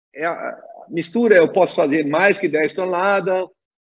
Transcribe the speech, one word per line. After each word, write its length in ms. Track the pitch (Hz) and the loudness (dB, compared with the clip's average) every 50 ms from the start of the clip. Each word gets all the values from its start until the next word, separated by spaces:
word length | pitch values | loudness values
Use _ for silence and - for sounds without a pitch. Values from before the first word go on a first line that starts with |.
| _ _ _ | _ _ _
é, 100 | 135 156 | -8 -6
a 340 | 170 156 - - 120 - - - - - - - - | -6 -6 -6 -8 -10 -10 -12 -18 -20 -20 -20 -18 -10
mistura, 480 | - 170 160 - - 233 240 220 202 | -8 -8 -8 -4 -2 0 2 4 6
eu 160 | 175 160 - - | 6 6 4 4
posso 240 | 190 175 170 - | 2 2 2 2
fazer 300 | 175 165 143 147 160 151 | 0 0 0 0 -2 -2
mais 320 | 139 147 165 190 202 - - | -2 0 2 2 2 2 0
que 100 | 185 156 | -2 -2
dez 240 | 147 156 156 147 - | 0 0 -2 -2 -2
toneladas, 720 | 190 185 185 180 175 190 202 202 196 175 190 185 185 185 180 _ _ _ _ _ _ _ | -6 -6 -4 -2 -2 0 0 0 0 0 -2 -2 -2 -4 -6 _ _ _ _ _ _ _